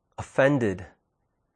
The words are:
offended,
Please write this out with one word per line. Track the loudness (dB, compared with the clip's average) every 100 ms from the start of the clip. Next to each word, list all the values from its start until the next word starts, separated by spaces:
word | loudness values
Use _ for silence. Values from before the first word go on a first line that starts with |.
| _ -16
offended, | -8 0 2 2 0 -4 -10 _ _ _ _ _ _